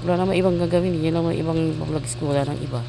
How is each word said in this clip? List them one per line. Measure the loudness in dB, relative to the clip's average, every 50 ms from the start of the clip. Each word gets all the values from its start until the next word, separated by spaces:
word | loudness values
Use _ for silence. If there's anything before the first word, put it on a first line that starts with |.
| 0
wala | 0 2 2
naman | 2 2 2 2
ibang | 2 2 2 2
gagawin, | 0 2 2 2 2 2 0 0
yun | 0 0 2
naman | 2 0 0 0 0
ibang | 0 0 0 0 0 0 0 -2
vlogs | -4 -4 -4 -4 -4 -4 -6 -4
ko, | -2 0 0
wala | 0 0
nang | 0 -2 -4
iba. | -6 -4 -4 -4 -6